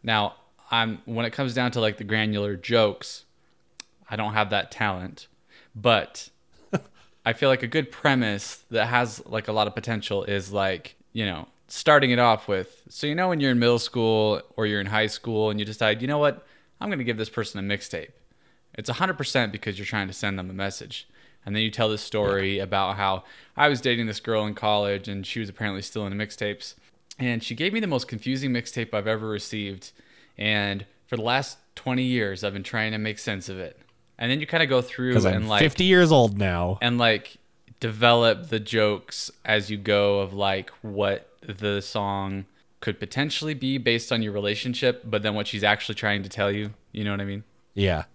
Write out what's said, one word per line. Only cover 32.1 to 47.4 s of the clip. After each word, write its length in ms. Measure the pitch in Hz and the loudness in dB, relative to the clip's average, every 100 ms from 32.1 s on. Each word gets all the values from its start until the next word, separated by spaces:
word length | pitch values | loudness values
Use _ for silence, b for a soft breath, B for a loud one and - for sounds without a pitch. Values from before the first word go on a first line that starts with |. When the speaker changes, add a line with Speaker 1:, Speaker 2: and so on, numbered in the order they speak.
| 123 104 95 | 0 0 -2
Speaker 1:
I've 100 | 101 | -4
been 100 | 98 | -4
trying 280 | 95 113 110 | -6 -2 -2
to 60 | 107 | -2
make 200 | 107 104 | -4 -4
sense 280 | - 98 92 | -6 -6 -6
of 80 | 95 | -10
it. 200 | 87 - _ _ _ - | -10 -12 _ _ _ -6
And 120 | 120 | -2
then 100 | 139 | -2
you 40 | 151 | 0
kinda 200 | 165 156 | 0 4
go 140 | 131 | 2
through 320 | 123 - 127 | 2 -4 2
Speaker 2:
'Cause 120 | 120 98 | 4 4
I'm 80 | 92 | 2
Speaker 1:
and, 140 | 107 | 2
like, 120 | 104 | 4
Speaker 2:
fifty 240 | 151 - 185 | 4 4 6
years 260 | 185 170 | 8 8
old 260 | 151 113 101 | 8 6 4
now. 400 | 98 87 90 92 | 0 2 0 0
Speaker 1:
and, 160 | 120 120 | 0 4
like, 400 | 117 107 - - _ _ _ - | 4 4 0 -20 _ _ _ -8
develop 680 | 113 107 120 117 117 101 160 | -6 4 6 8 6 4 0
the 100 | 110 | -4
jokes 720 | 104 113 104 101 - - - _ | 0 2 2 2 -6 -10 -10 _
as 280 | - 107 98 | 0 0 0
you 60 | 104 | -6
go 420 | 101 101 101 101 | 2 4 4 2
of, 140 | 95 | 0
like, 360 | 98 98 95 95 - | 0 0 0 -6 -14
what 460 | 110 101 101 98 - _ | -8 -2 0 0 -6 _
the 400 | - 98 104 101 | -14 -6 -2 -2
song 640 | - 107 101 98 95 98 95 _ _ _ | -4 -4 -2 -2 -4 -6 -10 _ _ _
could 180 | - 101 | -6 -6
potentially 560 | 101 - 147 - 151 143 | -6 -4 -4 -4 -6 -4
be 240 | 131 135 | -2 0
based 320 | 120 117 - | 2 0 0
on 100 | 117 | -2
your 100 | 107 | 0
relationship, 720 | 101 104 107 127 123 127 123 | -2 -2 -2 -4 0 0 0
but 200 | 113 107 | -4 -2
then 100 | 104 | 0
what 140 | 104 104 | -2 -4
she's 160 | 107 | 0
actually 320 | 104 104 - 104 | 2 2 0 -4
trying 260 | 107 101 | -2 -2
to 80 | 98 | -4
tell 220 | - 101 | -2 0
you. 200 | 101 104 - _ | 0 -6 -10 _
You 120 | 107 | -6
know 60 | 104 | -4
what 80 | 101 | -4
I 40 | 98 | -4
mean? 180 | 98 | -8